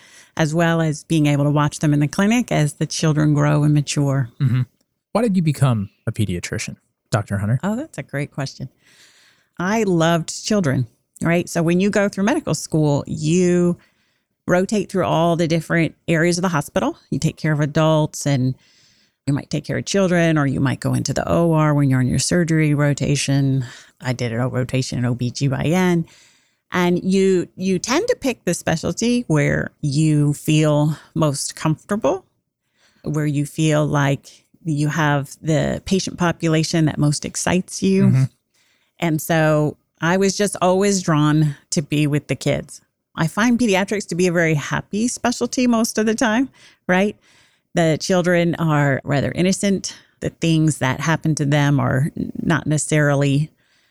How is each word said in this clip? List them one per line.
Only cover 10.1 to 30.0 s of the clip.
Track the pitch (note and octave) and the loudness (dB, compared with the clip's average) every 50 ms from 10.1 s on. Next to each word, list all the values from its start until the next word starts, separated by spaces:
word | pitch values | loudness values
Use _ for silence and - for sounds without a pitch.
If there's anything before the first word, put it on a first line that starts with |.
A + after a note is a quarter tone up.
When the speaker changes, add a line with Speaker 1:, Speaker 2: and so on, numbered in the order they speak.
| E3+ E3 D#3+ - - - - | 2 0 -2 -4 -10 -10 -4
Speaker 1:
children, | - A3 G#3 F3+ C#3 B2+ C#3 B2 - _ _ _ _ _ - | -2 0 0 2 0 0 0 -2 -4 _ _ _ _ _ -4
right? | - D#3+ E3+ F3 - - | -2 0 0 0 -2 -2
So | - E3+ E3 | -4 -2 0
when | E3 F3 F3+ | 0 0 2
you | F#3+ G#3 | 0 0
go | - G#3+ G3 G3+ | 0 0 0 0
through | - F#3+ G3 | -2 -2 -2
medical | G#3+ D4 E4 - - F3 | 0 0 -2 -2 -4 -4
school, | - - - - D#3 D3+ D3 C#3+ C#3 - - | -6 -4 -4 -2 0 0 2 0 0 -2 -6
you | - D#3 D#3 D3+ E3 F#3 F3+ F3 F3+ F3+ F3 F3 F3 - - _ _ _ _ _ _ _ _ _ _ _ _ - | -8 -4 -2 0 2 2 2 2 2 2 2 0 0 -2 -8 _ _ _ _ _ _ _ _ _ _ _ _ -2
rotate | F3+ F3+ F#3 - A3+ G#3 - - | 0 0 0 0 -2 -2 -2 -2
through | - F#3+ - | -2 -2 -2
all | G2+ D3+ D#3+ E3 E3+ E3+ D#3+ | 0 0 2 2 2 2 0
the | F3 D#3+ | 0 0
different | E3 E3 D#3 - E3 E3+ D#3+ - - _ _ - | 0 -2 -2 -2 0 0 0 0 -4 _ _ -2
areas | E3+ D#3+ E3 F3 E3+ F3+ | 0 2 2 2 0 0
of | |
the | F3 F#3 | -2 -2
hospital. | E3+ C#3+ C#3+ - - - - C#4 F4 - _ _ | -2 -2 -4 -4 -4 -2 -2 -2 -4 -6 _ _
You | - - | -6 -2
take | - - - - | -2 -4 -4 -2
care | - D#3 D#3 | -2 -2 0
of | C#3+ | 0
adults, | D3+ C#3+ D3 E3 D#3 D#3+ D#3+ D3+ D3+ D3+ - - - | 0 0 0 2 2 2 2 2 0 -2 -4 -6 -4
and | D3 C#3 B2+ B2+ C3 B2+ - _ _ _ _ _ _ _ _ _ _ _ _ _ | -2 0 0 0 -2 -2 -4 _ _ _ _ _ _ _ _ _ _ _ _ _
you | - C#3+ | -2 -2
might | C3 - - | -2 -4 -6
take | - - - | -8 -8 -6
care | - C3+ B2+ | -6 -6 -6
of | B2 | -4
children, | - - G3+ G3 F3 F3+ F3 E3 E3 D#3 D#3 | -2 0 0 2 2 2 2 2 2 2 2
or | C#3+ | 0
you | C#3 C3 - | 0 0 0
might | C3+ C3 - - | 0 0 -2 -2
go | - C3 C3 | -2 -2 -2
into | B2+ A#2+ - C3 | -2 -2 -2 -4
the | - - - | -4 -2 0
O | - E3 E3+ E3+ D#3+ | 0 2 2 2 2
R | D#3 D#3 D3+ D3 | 2 2 2 2
when | C#3+ C#3+ C3+ | 2 2 2
you're | C3 B2+ | 2 2
on | B2+ B2 | 2 2
your | D3+ C#3 | 0 0
surgery | - - E3+ F3+ F3 D#3 D#3+ D#3 D#3 D3+ D3 | 0 0 0 0 0 2 2 2 2 2 2
rotation. | D3 D3 C#3+ C#3+ - C#3 C3 C#3+ C#3 - - C#3 C#3 C#3 C3+ C3+ C3+ B2 A#2+ - - - - _ _ | 2 2 0 0 0 0 0 0 0 0 0 0 2 2 2 0 0 -2 -4 -10 -18 -20 -20 _ _
I | - B2+ | -6 -6
did | B2 A#2 B2 A#2 A2+ | -4 -4 -4 -4 -2
a | A2+ B2+ C3 | -2 -2 -2
rotation | A2+ B2 B2+ A2+ - C3 C3 - - B2 | -2 -4 -4 -2 -2 -2 -2 -2 -4 -2
in | A#2+ | -2
O | B2 B2 | -2 -2
B | A#2 B2 B2 | -2 -4 -6
G | - - C#3+ C3+ | -4 -2 -2 -2
Y | C3 C3 B2+ | 0 0 0
N. | C#3+ E3+ F#3 F#3 F3+ F3 E3+ E3 - - - _ _ _ _ _ _ _ _ _ _ - | 0 2 2 2 2 2 0 -2 -4 -10 -20 _ _ _ _ _ _ _ _ _ _ -4
And | F3+ F3+ F3+ F3+ F3 | -2 0 0 0 0
you, | - F#3 F#3 G3 F#3+ F#3+ F#3+ F3 E3 - _ | 0 0 2 2 4 4 2 2 0 -4 _
you | - F#3 F#3+ F#3+ F3 | -8 -4 -2 -2 -2
tend | - - B3 D#4+ A4+ A#4+ | -2 -2 -2 0 0 0
to | B4 - | -2 -2
pick | - C4+ A#3 - _ | -2 -4 -4 -4 _
the | F3+ E3+ | -4 -4
specialty | - - F3 D#3+ D#3+ - E3 F3 - A3+ A#3+ A#3+ B3 B3 - | -2 -2 -2 -2 -2 -2 -4 -4 -2 -2 0 0 0 0 0
where | D#3 D3 C#3+ D3 D3+ D3+ D#3 - - _ | 0 2 2 2 0 -2 -4 -6 -8 _
you | - D3 C3 D3 | -6 -2 0 2